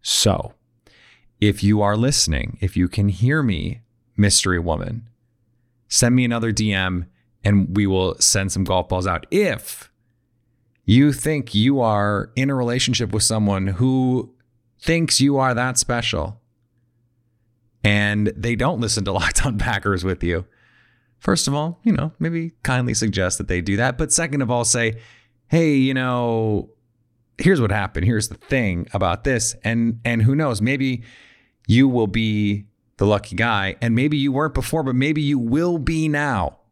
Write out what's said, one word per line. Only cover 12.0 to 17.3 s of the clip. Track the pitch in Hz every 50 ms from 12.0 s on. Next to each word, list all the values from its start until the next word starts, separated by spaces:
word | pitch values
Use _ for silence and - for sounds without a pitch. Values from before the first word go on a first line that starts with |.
| 101 104 104 98 - - _
in | 127 131 139
a | 139
relationship | 131 123 120 120 131 - - 123 - 120 - -
with | 110 104
someone | - 110 110 107 101 98 95 95
who | 98 92 85 123 131 131 131 127 127 127 127 - - _ _ _ _ _ _ _ _ _
thinks | _ - - 165 165 165 - - -
you | 135 143 139
are | 135 131 131 123
that | 113 123 127 123 -
special | - - 123 117 113 - - 87 76 87 107 - _ _ _ _ _ _ _ _ _ _ _ _ _ _ _ _ _ _